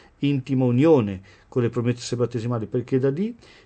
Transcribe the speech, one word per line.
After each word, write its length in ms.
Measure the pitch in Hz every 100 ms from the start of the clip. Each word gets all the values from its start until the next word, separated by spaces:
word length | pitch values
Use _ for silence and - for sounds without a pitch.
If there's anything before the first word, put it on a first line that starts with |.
| - _
intima 460 | 143 143 131 131 127
unione 560 | 123 156 151 104 92 - - -
con 140 | -
le 80 | 117
promesse 460 | 120 120 120 - 117
battesimali, 500 | 117 120 117 120 107
perché 320 | 123 120 131
da 140 | 135
lì 260 | 143 214 240 - -